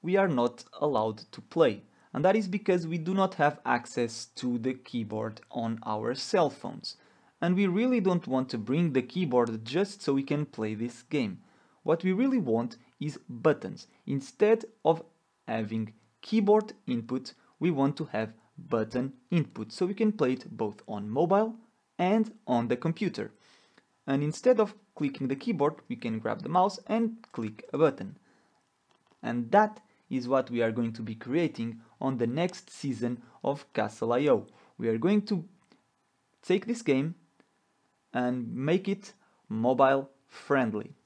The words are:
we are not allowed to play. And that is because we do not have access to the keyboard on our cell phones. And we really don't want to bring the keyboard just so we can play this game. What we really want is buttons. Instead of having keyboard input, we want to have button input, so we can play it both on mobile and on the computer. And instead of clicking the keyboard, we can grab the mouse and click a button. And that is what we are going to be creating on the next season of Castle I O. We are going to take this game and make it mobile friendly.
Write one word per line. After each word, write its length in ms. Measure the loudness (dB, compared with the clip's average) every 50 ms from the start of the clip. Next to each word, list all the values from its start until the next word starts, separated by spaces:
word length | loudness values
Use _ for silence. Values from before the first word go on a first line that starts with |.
| -2
we 140 | 2 4
are 120 | 4 4 4
not 360 | 4 2 2 2 0 -4 -20 -20 -6 -2
allowed 380 | -2 0 2 2 0 0 -2 -6 -12 _ -18
to 80 | -20
play. 420 | -18 _ 2 4 4 4 4 -2 -10 _ _ _ _ _ -6
And 120 | 2 2
that 120 | 4 4
is 120 | 4 2 0
because 380 | -4 -4 0 2 0 2 0
we 120 | -2 -4 -4
do 160 | -4 -2 2
not 200 | 2 2 0 2
have 260 | 2 2 2 2 0 _
access 640 | -2 -2 -2 -2 -4 -4 -2 -2 -2 -4 -10 -14 -14 _
to 220 | -6 -4 -2 -2 0
the 160 | -2 -2 -4
keyboard 680 | -4 -10 -8 -6 -6 -4 -4 -4 -4 -6 -6 -8 -10 -20 _
on 280 | -8 -4 -4 -4 -4 -4 -4
our 300 | -6 -4 -2 -2 -2 -4
cell 360 | -4 -4 0 2 4 4 4
phones. 460 | 0 -4 -12 -12 -12 -10 -12 -14 -14 _ _ _ _ _ _ _ _ _
And 140 | 0 0 2
we 120 | 4 2
really 340 | 2 2 2 2 2 2 2
don't 260 | 2 2 2 2 0
want 220 | 0 -2 -2 -2 -2
to 80 | -4 -6
bring 340 | -2 0 2 2 2 2 2
the 100 | 0 0
keyboard 640 | 0 -2 -2 -2 2 4 4 4 4 0 -6 -8
just 380 | -4 0 0 0 0 -4 -6 -2
so 120 | 0 0
we 80 | 0 0
can 240 | 0 -2 -2 -2
play 280 | -4 -4 -6 -4 -4 -4
this 280 | -4 -6 -6 -8 -12 -12
game. 380 | _ -2 -2 -2 -2 -4 -8 -16 _ _ _ _ _ _ _ _
What 200 | 0 0 2 2
we 100 | 0 2
really 260 | 2 2 2 2 0
want 380 | 2 2 2 0 0 -2 -8 -12 _ _ _ _
is 200 | -8 -8 -8 -8 -14 -14
buttons. 580 | -14 0 2 2 2 2 -2 -12 -12 -12 -18 _ _ _ _
Instead 580 | -6 -6 -6 -6 -8 -2 _ 4 4 4 2 2 -12 _ _ _
of 180 | 2 2 2 0 -16 _ _ _ _ _ _ _
having 460 | -6 -4 -4 -4 -4 -4 -4 -4 -6 -8 _ _ _ _ _
keyboard 520 | -8 0 0 2 4 6 6 4 4 0 -12 _ _
input, 460 | -4 -4 -4 -2 -4 -6 -6 -6 -8 -20 _ _ _ _ _
we 120 | 0 0
want 260 | 2 4 2 2 0 -2
to 60 | -8
have 260 | -4 -4 -4 -4 -4 -8 _ _ _ _ -20
button 560 | -6 -2 0 0 0 0 -2 -4 -4 -4 -8 -12 _ _
input, 420 | 0 0 0 0 -6 -10 -10 -10 -4
so 140 | -2 -2
we 80 | -2 0
can 180 | 0 0 0 2
play 200 | 2 2 2 2
it 180 | -2 -6 -14 -6
both 280 | -6 -6 -6 -6 -10 -12
on 220 | -10 -8 -8 -6 -4
mobile 460 | 0 0 2 4 4 2 2 0 -2 -10 -18 _ _ _ _ _ _ -2
and 340 | 0 2 2 2 2 0 -4 -16 _
on 220 | 0 0 0 2 0
the 80 | -2
computer. 540 | 0 0 -4 -2 0 -2 -4 -2 -4 -8 -10 -10 _ _ _ _ _ _ _ _ -20 _ _ _ _ _
And 160 | -2 -2 0 0
instead 380 | -2 -4 0 4 4 4 4
of 140 | 4 0 0 -16 _ _ _
clicking 340 | -4 -4 -4 -2 -4 -4 -4
the 80 | -4
keyboard, 400 | -4 -2 -4 0 2 2 0 0 -2 -10 _
we 80 | -10
can 220 | -8 -6 -6 -6 -4
grab 240 | -2 -4 -4 -4 -6
the 60 | -2
mouse 300 | 2 2 2 2 0 -6 -6
and 300 | -4 -2 0 0 -2 -4 -8 -18 _ -8
click 320 | -6 -6 -6 -6 -10 -16 -8 0
a 60 | 4
button. 400 | 4 4 2 0 -10 -12 -12 -16 _ _ _ _ _ _ _ _ _ _ _ _ _ _ _ _ _ _ _ _ -8
And 280 | -6 -4 -4 -4 4 6
that 280 | 6 6 4 0 -10 _ _ _ _ _ _
is 180 | -6 -4 -2 2
what 220 | 2 2 2 0
we 100 | 0 0
are 120 | 0 0 0
going 200 | 0 -2 -4 -4
to 100 | -6 -8
be 120 | -8 -8
creating 680 | -10 -8 -2 0 0 0 0 -2 -4 -6 -6 -6 -10 -18 _ _ _
on 180 | -4 -4 -2 0
the 80 | -2
next 420 | -2 0 -2 -2 -2 -4 -8 -18 -18
season 540 | -18 -8 -6 -6 -4 -2 -2 -4 -4 -6 -10 -20 -20 -4 -4
of 280 | -2 -2 -2 -8 _ _
Castle 400 | -4 -4 -4 -4 -4 -2 0 2
I 140 | 2 4
O. 200 | 4 4 4 2 -6 _ -20 _ _ _
We 120 | -4 -2 -2
are 100 | 0 2
going 240 | 2 4 2 2 2
to 220 | 0 -2 -4 -4 -8 _ _ _ _ _ _ _ _ _ _ _ _ _ _ _ _ _ _ _
take 240 | 0 0 0 2
this 160 | -2 -6 -4 0
game 320 | 2 2 2 2 -2 -6 _ _ _ _ _ _ _ _ _ _ _ _ _ _ _ _ _ _ _ -4
and 420 | -2 -2 0 -2 -2 -6 -6 -6
make 340 | -4 0 0 0 0 0 -2
it 240 | -4 -4 -6 -20 -20 _ _ _ _ _ _ _
mobile 640 | -4 0 2 2 4 6 6 4 4 2 0 -6 _ _ _
friendly. 680 | _ -20 -20 -2 0 2 2 2 0 -2 -4 -8 -8 -16 _ _